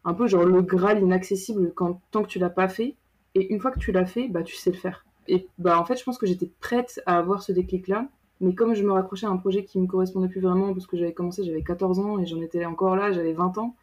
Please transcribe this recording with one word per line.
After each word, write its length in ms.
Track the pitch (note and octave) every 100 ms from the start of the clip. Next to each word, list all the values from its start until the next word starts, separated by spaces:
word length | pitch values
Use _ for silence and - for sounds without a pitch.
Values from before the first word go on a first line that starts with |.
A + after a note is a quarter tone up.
| E3+
un 80 |
peu, 140 | F3+ A#3+
genre, 180 | F3+ F3+
le 160 | F#3
Graal 400 | F3+ F#3 G3+ G#3+
inaccessible 720 | F#3 F#3 F#3 F#3+ G#3 G#3 E3+ -
quand, 260 | F3+ F#3 _
tant 120 | G#3+
que 60 | G3+
tu 100 | F#3
l'as 100 | F3
pas 200 | F#3 F#3+
fait. 260 | G3+ B3+ - _ _ _ F#3+
Et 160 | F#3+
une 80 | G#3
fois 120 | C4
que 80 | -
tu 120 | -
l'as 140 | F#3 F#3
fait, 240 | A#3+ B3+
bah, 140 | E3+
tu 120 | E3 -
sais 160 | F3+
le 60 | F3+
faire. 280 | F#3 - _ _ -
Et, 200 | F#3 F#3 -
bah, 200 | F3 E3+
en 60 |
fait, 140 | E3+ B3+
je 80 | C4
pense 120 | A#3+
que 80 | F#3+
j'étais 240 | F3+ - -
prête 400 | - A#3+ B3 - F#3
à 120 | F3
avoir 260 | F3 G3
ce 80 | G3
déclic-là. 560 | F3+ F#3 F#3 F#3 G#3 C4+ _ _ _
Mais 160 | F#3 F#3
comme 180 | A#3
je 100 | G#3
me 80 | G3+
raccrochais 340 | F#3+ F#3 F#3+ G#3+
à 40 |
un 80 | F#3
projet 280 | F#3+ G3 G3
qui 140 | F#3+
me 80 | F#3
correspondait 420 | F#3 F#3 F#3 F#3
plus 120 | F#3
vraiment, 320 | F#3 F#3 G3
parce 140 | F#3 -
que 100 | F3
j'avais 160 | E3+
commencé, 300 | E3+ F3 F3+
j'avais 200 | F3+ D#3+
quatorze 360 | D#3+ F3 F#3+ F#3
ans, 180 | G#3 G#3
et 60 | E3
j'en 160 | E3
étais 240 | E3 E3+ E3+
encore 300 | E3 F#3+ F#3+
là, 160 | G3+
j'avais 220 | F3+ E3
vingt 240 | D#3+ F3+ G#3
ans. 180 | A#3+ -